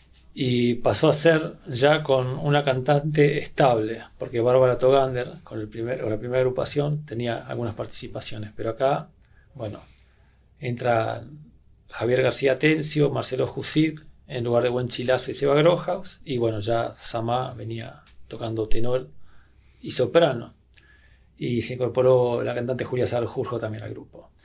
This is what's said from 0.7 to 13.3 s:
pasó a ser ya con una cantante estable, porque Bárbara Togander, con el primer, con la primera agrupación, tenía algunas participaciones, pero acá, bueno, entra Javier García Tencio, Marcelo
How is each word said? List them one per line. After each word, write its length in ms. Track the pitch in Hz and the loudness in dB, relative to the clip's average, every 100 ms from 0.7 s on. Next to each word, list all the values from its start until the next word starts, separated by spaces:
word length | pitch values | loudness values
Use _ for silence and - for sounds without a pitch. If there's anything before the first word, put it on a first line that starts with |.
| 117 | 2
pasó 340 | 127 110 156 | 0 2 4
a 40 | |
ser 420 | 147 165 156 160 - - | 4 4 4 0 -10 -10
ya 360 | 123 139 156 | 0 4 4
con 240 | 151 131 127 | 2 0 0
una 360 | 143 156 143 | -2 0 2
cantante 760 | 143 131 127 147 151 151 147 147 | 2 0 2 0 2 2 2 2
estable, 640 | - - 139 117 110 113 - - | -4 2 2 4 0 -6 -12 -12
porque 200 | 123 120 | -6 0
Bárbara 380 | 120 127 127 120 | 4 6 4 4
Togander, 640 | 131 139 131 123 127 - | 4 4 4 -2 -6 -10
con 160 | - 117 | -12 -10
el 80 | 107 | -10
primer, 320 | 117 117 127 | -8 -6 -6
con 100 | 120 | -4
la 80 | 110 | -4
primera 220 | 123 127 | -2 0
agrupación, 680 | 127 127 131 143 143 147 - | 0 0 -2 0 -2 -2 -6
tenía 320 | 113 120 117 | -6 -4 -4
algunas 340 | - 120 120 | -6 -6 -6
participaciones, 760 | 101 110 - 117 107 - 113 104 - | -6 -10 -10 -10 -8 -8 -8 -10 -6
pero 140 | 113 | -6
acá, 400 | 113 135 156 160 _ _ _ _ 131 | 0 0 0 -4 _ _ _ _ -12
bueno, 260 | 110 - - _ _ _ _ _ _ - | -12 -12 -18 _ _ _ _ _ _ -12
entra 640 | 135 120 123 117 113 113 123 151 - - _ _ _ | -8 -4 0 2 0 -4 -10 -18 -20 -20 _ _ _
Javier 320 | - 113 127 | -4 0 2
García 380 | 131 - 135 131 | 2 2 0 2
Tencio, 500 | 151 156 151 151 143 | 2 2 0 0 0
Marcelo 380 | 123 117 | 0 -4